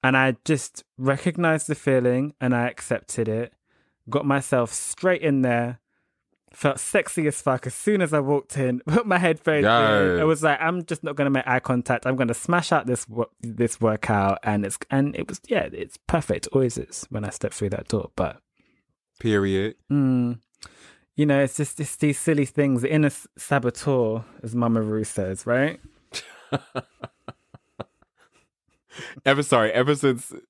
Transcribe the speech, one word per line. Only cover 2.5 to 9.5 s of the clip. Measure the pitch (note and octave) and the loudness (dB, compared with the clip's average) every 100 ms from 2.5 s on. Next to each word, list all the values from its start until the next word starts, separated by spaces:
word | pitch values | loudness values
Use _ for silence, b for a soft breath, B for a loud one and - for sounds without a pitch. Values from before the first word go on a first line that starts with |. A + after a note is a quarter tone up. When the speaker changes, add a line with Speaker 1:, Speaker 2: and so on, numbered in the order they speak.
| A#2+ | 0
Speaker 1:
I | A#2+ | 0
accepted | - - A#2 - - A2 | -4 -6 -6 -4 -4 -2
it. | A2 A#2+ _ _ _ _ _ - | -2 -6 _ _ _ _ _ -4
Got | C3 D3 | -2 0
myself | C#3 - C3 A#2 | -2 0 0 0
straight | - - - F#3 F3+ | -4 -8 -2 0 0
in | D#3+ C#3 | 2 2
there. | B2+ A#2+ A#2+ B2 _ _ _ _ _ _ _ | 2 0 -2 -8 _ _ _ _ _ _ _
Felt | - D3 - | -2 -2 -2
sexy | - G3+ - - D3+ | -2 -2 0 -2 -2
as | - | 0
fuck | - B2+ B2+ | -2 -2 -4
as | |
soon | - - G#3 | -4 0 0
as | E3+ | 2
I | D3+ | 0
walked | C3+ C#3+ - C#3+ | 2 0 -2 -2
in. | B2+ B2 | -2 -2
<laughs> | - | 0
Put | D#3+ A3+ | 0 2
my | F3+ | 2
headphones | F3 D#3+ - | 2 2 2